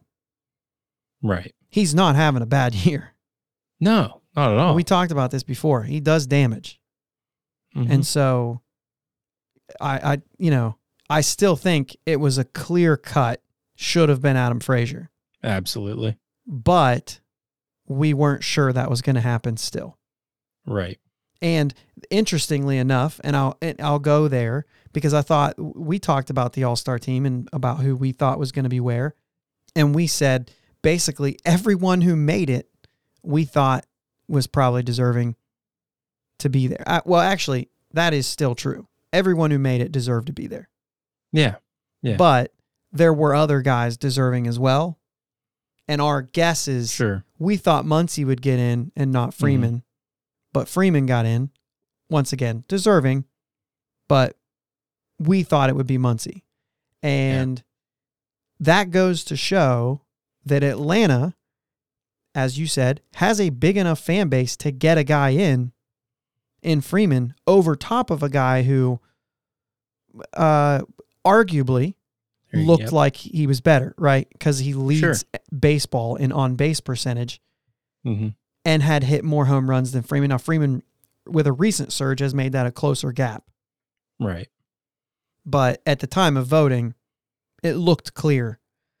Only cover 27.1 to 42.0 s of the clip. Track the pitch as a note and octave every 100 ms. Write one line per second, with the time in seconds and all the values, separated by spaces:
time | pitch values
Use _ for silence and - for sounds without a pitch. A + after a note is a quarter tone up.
27.1 | B2+ C#3 B2 - D3 B2+ B2+ C3+ B2+ C3
28.1 | B2 C3+ D3+ C3 C#3 C3 B2 B2 A#2+ C#3+
29.1 | - _ _ _ _ _ D#3+ D3 D3+ E3
30.1 | - C#3 C3 B2 _ _ _ D#3 E3+ -
31.1 | D3 C#3+ - E3+ F3 A3 F#3+ F#3 F3+ F3
32.1 | D#3+ D3 F#3+ D3+ B2 - _ _ _ _
33.1 | _ E3 D3 D#3 D3 C3+ B2+ - _ _
34.1 | _ - C#3+ B2 D3 B2+ B2 B2 A#2 B2
35.1 | A#2+ A#2+ A#2 _ _ _ _ _ _ _
36.1 | _ _ - C#3+ C3+ B2+ - - E3+ F3
37.1 | E3+ F3 F#3 - B2+ - _ _ D#3+ E3+
38.1 | D3 B2+ - C#3 A#2+ C#3 - - _ _
39.1 | F3+ F#3+ E3+ D#3 C#3+ C3+ B2 A#2+ C#3 B2
40.1 | A#2 C3 - - - - _ _ _ _
41.1 | _ _ D#3 C3 G2+ _ _ _ _